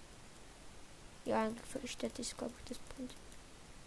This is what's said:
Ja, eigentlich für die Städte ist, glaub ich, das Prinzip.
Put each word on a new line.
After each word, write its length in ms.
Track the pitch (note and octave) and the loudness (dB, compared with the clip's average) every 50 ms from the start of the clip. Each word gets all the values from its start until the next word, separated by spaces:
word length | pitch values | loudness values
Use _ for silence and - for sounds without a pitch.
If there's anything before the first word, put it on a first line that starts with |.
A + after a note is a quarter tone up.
| - - - - - - - - - - - - - - - - - - - - - - - - - | -10 -10 -10 -10 -10 -10 -10 -10 -10 -10 -10 -10 -10 -8 -8 -8 -8 -10 -10 -10 -10 -10 -8 -2 4
Ja, 200 | B3+ A3 A3 A3 | 8 8 10 10
eigentlich 220 | A3 A#3 A#3 - | 8 6 2 -2
für 120 | - - - | 0 0 0
die 100 | - A#3+ | 0 0
Städte 340 | - - B3 A3 - - | 2 2 2 2 2 2
ist, 140 | A#3 - - | 0 0 2
glaub 140 | - B3+ A#3 A#3 - | 2 0 0 0 -2
ich, 60 | - - | -4 -4
das 80 | B3 - | -4 -4
Prinzip. 380 | - - - C4+ B3+ B3+ - - - - - - - - - - - - - - - | -4 -6 -4 -4 -4 -4 -4 -6 -8 -8 -8 -10 -10 -10 -12 -12 -10 -10 -10 -10 -10